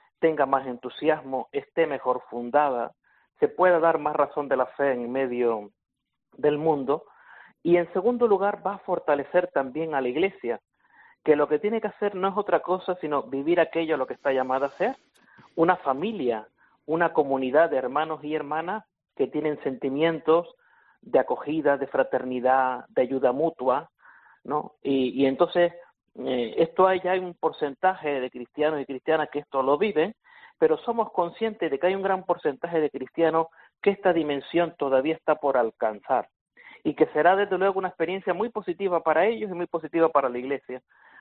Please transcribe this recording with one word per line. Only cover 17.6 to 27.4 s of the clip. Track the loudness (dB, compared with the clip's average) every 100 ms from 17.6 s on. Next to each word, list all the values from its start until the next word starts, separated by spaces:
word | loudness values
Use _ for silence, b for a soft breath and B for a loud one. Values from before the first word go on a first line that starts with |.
| 4
de | 2
hermanos | -2 -4 -4 -6
y | -6 -6
hermanas | -4 -6 -6 -8 -10 _ _ -4
que | -4
tienen | -2 -4 -4
sentimientos | -6 -4 -4 0 0 0 2 2 2 _ b b b b
de | 0 0
acogida, | 2 -4 -4 -2 0 0
de | -2
fraternidad, | -2 0 0 -2 -2 2 2 2 -4 -4
de | -2
ayuda | 0 2 0
mutua, | 2 -2 -2 0 0 -4 _ b b b b
¿no? | -6 -6 -6 _
Y, | -2 0 0 2
y | 2
entonces, | 2 0 2 0 0 B _ _ -10
eh, | -4 -4 -2 0
esto | -2 4 2
hay, | 2
ya | -2
hay | -4
un | -4
porcentaje | -4